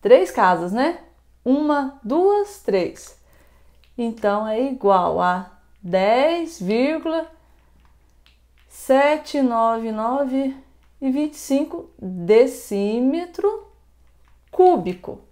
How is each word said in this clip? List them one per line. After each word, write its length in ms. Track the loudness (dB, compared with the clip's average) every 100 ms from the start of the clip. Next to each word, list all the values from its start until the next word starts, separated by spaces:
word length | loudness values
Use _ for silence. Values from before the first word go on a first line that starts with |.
Três 300 | 6 4 4
casas, 400 | 2 2 2 -2
né? 280 | -2 -2 -4 -12 _ _ _
Uma, 560 | 0 0 2 -2 -4 -8
duas, 580 | -4 0 2 2 -2 -6
três. 580 | -2 -2 -2 -8 -20 -20 _ _ _ _ _ _ _ -8
Então, 500 | -8 -2 -2 -2 -2
é 140 | -4
igual 580 | -4 -2 2 2 2 0
a 300 | 0 -2 -6 -18 _ _
dez 800 | -4 0 2 2 2 0 -6 -8
vírgula 680 | -4 0 0 -2 -4 -6 -6 _ _ _ _ _ _ _ _ _ _ _ _ _ _
sete 760 | -20 0 4 4 0 -2 -2
nove 500 | 0 2 0 0 -4
nove 640 | -6 -4 -2 -2 -2 -4 -6 -20 _ _ _
e 100 | -4
vinte 220 | -2 -4
e 40 | -8
cinco 520 | -2 -2 -2 -8 -16 _
decímetro 1700 | -12 -10 2 4 4 0 -8 -4 -2 0 0 -2 -6 -4 -4 -4 -14 _ _ _ _ _ _ _ _
cúbico. 680 | 4 4 6 -2 -8 -12 -16 _